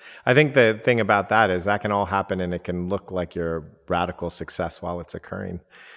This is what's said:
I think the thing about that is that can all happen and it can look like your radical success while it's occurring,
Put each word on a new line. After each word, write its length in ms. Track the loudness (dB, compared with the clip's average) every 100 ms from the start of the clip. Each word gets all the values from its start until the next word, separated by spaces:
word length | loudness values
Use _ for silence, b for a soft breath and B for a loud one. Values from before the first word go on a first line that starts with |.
| B B
I 100 | 2
think 200 | 4 4
the 260 | 6 4 4
thing 160 | 2 2
about 280 | 4 2 4
that 200 | 4 4
is 140 | 2
that 160 | 0 0
can 100 | 0
all 160 | 0 0
happen 340 | 0 -2 -2
and 140 | -2
it 80 | -4
can 240 | -4 -6 -4
look 220 | -4 -4
like 240 | -6 -4
your 380 | -4 -4 -4 -8 _ -4
radical 420 | -2 -2 -4 -8
success 500 | -8 -8 -6 -6 -6
while 200 | -8 -8
it's 140 | -10
occurring, 460 | -14 -12 -10 -8 -10 -14 B B